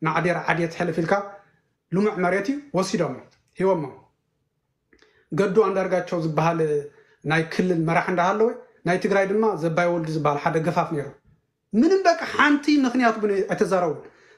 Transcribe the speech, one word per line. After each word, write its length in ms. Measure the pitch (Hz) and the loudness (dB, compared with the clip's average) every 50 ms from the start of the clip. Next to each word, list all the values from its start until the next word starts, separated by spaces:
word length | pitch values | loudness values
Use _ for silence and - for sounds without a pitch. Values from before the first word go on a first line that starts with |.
| - | -4
ናዕዴር 340 | 160 156 165 165 180 170 160 | -2 -2 0 0 0 -2 -2
ዓድየት 320 | - - 165 165 170 165 - | -2 -2 -2 -2 -2 -4 -4
ሕልፍ 220 | - 175 175 160 180 | -4 -4 -4 -2 -2
ኢልካ 140 | 165 156 196 202 202 202 - - _ _ _ _ _ _ _ _ _ - 165 | 0 0 0 -2 -2 -6 -14 -18 _ _ _ _ _ _ _ _ _ -6 -4
ልሙዕ 220 | 185 202 214 196 | -2 0 0 -2
መሬት 300 | 175 185 175 185 196 196 - | -2 -2 0 0 -2 -2 -4
እዩ፣ 80 | 277 285 - - - | -6 -6 -6 -6 -4
ወሲዶሞ 420 | 170 190 - - 170 165 135 127 117 - - _ _ _ _ _ - | -4 -4 -2 -2 -2 -2 -2 -4 -10 -14 -20 _ _ _ _ _ -2
ሂቦሞ። 240 | 180 190 190 165 151 127 - - - _ _ _ _ _ _ _ _ _ _ _ _ _ _ _ _ _ _ _ _ _ _ _ _ - 170 | 0 0 0 0 -2 -8 -10 -16 -20 _ _ _ _ _ _ _ _ _ _ _ _ _ _ _ _ _ _ _ _ _ _ _ _ -8 -2
ገዱ 240 | 151 196 196 180 220 214 | 0 0 2 4 2 2
ኣንዳርጋቸው 560 | 190 196 190 185 180 185 180 175 - 185 170 | 2 2 0 -2 0 0 -2 -2 -2 -4 -4
ዝበሃል 400 | 160 160 156 151 156 170 170 165 160 151 147 147 139 - - _ _ _ _ _ - | -2 -2 -2 0 0 0 0 0 0 0 0 -2 -4 -6 -14 _ _ _ _ _ -6
ናይ 180 | 147 156 165 160 | -2 -2 -2 -2
ክልል 340 | 160 - - 196 185 180 165 | -2 -2 -2 0 0 2 0
መራሒ 260 | 160 156 165 185 - - | 0 0 0 0 0 0
እንዳሃለወ 400 | 185 170 170 185 202 214 220 240 247 - - _ _ _ - | 0 0 2 2 2 2 2 0 0 -4 -12 _ _ _ -2
ናይ 120 | 170 180 185 | -2 0 0
ትግራይ 260 | - 196 196 196 190 | 0 0 2 2 2
ድማ 180 | 185 196 214 220 220 196 | 2 2 2 2 0 0
ዘባይ 320 | 160 156 170 160 175 175 175 | 0 -2 -2 0 0 0 0
ወልዱ 200 | 175 175 160 156 | 0 0 -2 -2
ዝበሃል 280 | 156 160 147 147 143 143 | -4 -2 0 0 0 0
ሓደ 180 | - 170 156 160 | -2 0 0 0
ገፋፍ 300 | 156 175 165 180 165 - | 0 0 0 0 -2 -2
ነይሩ። 180 | 165 143 139 - - _ _ _ _ _ _ _ _ _ _ _ - | -2 -6 -6 -8 -12 _ _ _ _ _ _ _ _ _ _ _ 2
ምንም 280 | 208 269 339 392 381 370 | 4 4 6 4 4 4
በቃ 180 | 349 339 330 - - | 4 2 2 0 -6
ሓንቲ 360 | - - 262 294 294 285 - - 294 294 | 0 2 4 4 4 2 2 2 2 4
ምኽንያት 380 | 269 247 - 254 247 233 226 | 4 2 2 2 2 2 2
እውን 140 | 220 208 208 196 196 - | 0 -2 -2 0 0 -2
ኣይተዛረቡን። 580 | - 180 - 214 170 190 185 175 165 143 - - - _ _ _ _ - | -2 0 0 0 2 2 0 0 0 -2 -6 -10 -20 _ _ _ _ -18